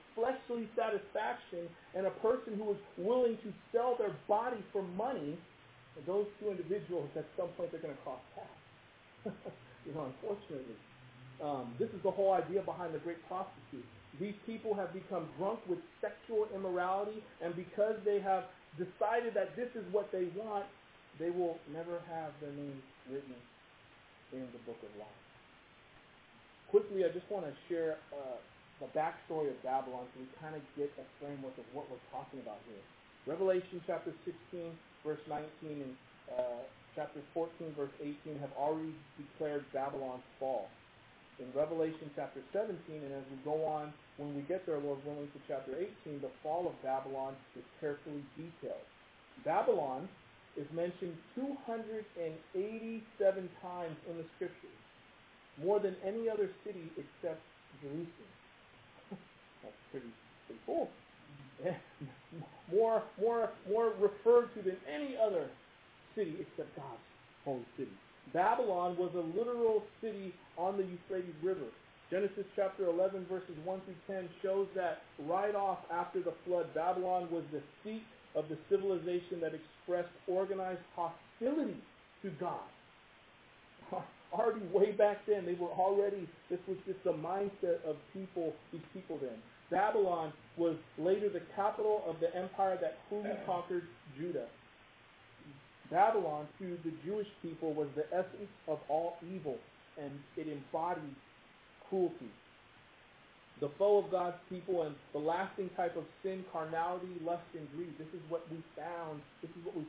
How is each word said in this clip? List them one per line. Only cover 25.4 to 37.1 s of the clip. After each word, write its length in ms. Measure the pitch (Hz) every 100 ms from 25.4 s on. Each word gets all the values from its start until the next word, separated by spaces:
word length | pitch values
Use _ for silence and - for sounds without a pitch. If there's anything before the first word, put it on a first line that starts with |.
| - - - - - - - - - - - - -
Quickly, 340 | 208 208 190 165
I 80 |
just 160 | 175 -
wanna 240 | 202 151 139 -
share, 300 | 170 160 156 -
uh, 300 | 143 131 120 - - - -
the 60 | -
backstory 560 | 156 165 - - 160 143
of 140 | 127
Babylon 440 | 127 135 127 123 123
so 80 | 127
we 80 | 131 -
kinda 180 | 156 156 135 147
get 160 | 143 135
a 60 | 127 -
framework 320 | 143 143 131 131
of 60 | -
what 160 | 139 139
we're 140 | 123 -
talking 300 | 127 135 135
about 180 | 110 104 117
here. 160 | 101 95 - - - 131
Revelation 520 | 165 190 180 - 175 190
chapter 240 | 165 170 - 180
sixteen, 500 | - - 180 170 165 - - 151
verse 160 | 151 160
nineteen, 540 | 151 151 - 156 147
and, 140 | 131 131 - - - 123
uh, 280 | 123 120 131 - - 151
chapter 260 | 147